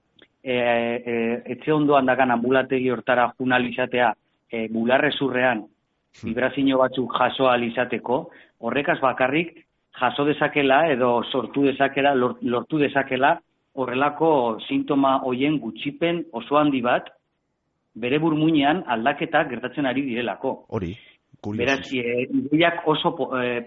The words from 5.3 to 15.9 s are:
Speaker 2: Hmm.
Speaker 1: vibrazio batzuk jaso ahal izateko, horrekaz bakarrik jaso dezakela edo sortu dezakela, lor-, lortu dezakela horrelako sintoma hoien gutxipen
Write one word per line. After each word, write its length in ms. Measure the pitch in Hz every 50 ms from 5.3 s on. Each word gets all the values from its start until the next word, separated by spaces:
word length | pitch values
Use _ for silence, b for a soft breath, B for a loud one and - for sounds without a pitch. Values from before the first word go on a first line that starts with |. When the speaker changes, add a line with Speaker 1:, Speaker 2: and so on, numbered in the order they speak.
| 123 123 127 131 117 107 101 - _ _ _ _ _ _ _ _ _
Speaker 2:
Hmm. 140 | - - 110
Speaker 1:
vibrazio 480 | 113 120 127 127 127 143 135 135 135 131
batzuk 320 | 131 127 127 131 123 113 - -
jaso 300 | 127 120 117 - 135 131
ahal 160 | 123 120 120
izateko, 680 | 117 117 131 123 117 120 107 - - 120 147 - - B B B B B B
horrekaz 400 | - 117 117 139 143 175 160 135
bakarrik 640 | 135 131 117 - 131 127 139 156 - 160 - - - _ _ _ _ _ -
jaso 300 | - 127 120 - - 143
dezakela 680 | 151 143 - 156 139 - 147 139 135 131 143 165 170
edo 320 | 139 120 127 123 120 117 104
sortu 400 | - - 131 113 - - 143 143
dezakela, 500 | 139 127 - 139 135 139 139 135 143 139
lor-, 240 | 127 123 123 117 -
lortu 380 | - 123 123 123 127 - 156 151
dezakela 640 | 143 127 - 139 131 - 131 127 135 147 170 - - _ _ _ _ _ _
horrelako 840 | 135 131 123 120 127 139 147 139 - 160 165 156 139 123 117 110 104 - -
sintoma 520 | 139 139 135 135 147 139 139 135 131 135 135
hoien 360 | 127 127 123 135 151 156 131
gutxipen 680 | 113 110 107 - - 143